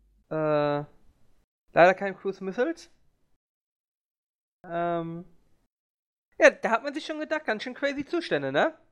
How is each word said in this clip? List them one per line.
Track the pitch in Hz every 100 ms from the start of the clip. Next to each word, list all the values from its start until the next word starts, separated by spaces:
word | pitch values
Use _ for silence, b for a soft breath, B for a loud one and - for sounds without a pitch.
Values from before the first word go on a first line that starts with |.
| _ _ -
Äh, | 156 156 151 147 143 147 - - _ - _ _ _ _
leider | - 175 185
keine | 196 185
Cruise | 196 190
Missiles. | 190 190 285 330 - _ _ _ _ _ _ _ _ _ _ _ _ _ _ _ _ _
Ähm, | 175 170 170 170 165 170 180 - _ _ _ _ _ _ _ _ _ -
ja, | 311
da | - 185
hat | 226
man | 277
sich | 285 -
schon | 311
gedacht, | 302 311 311
ganz | 214
schön | 254
crazy | 247 285 277 -
Zustände, | 349 - 151 139
ne? | 143 285 - _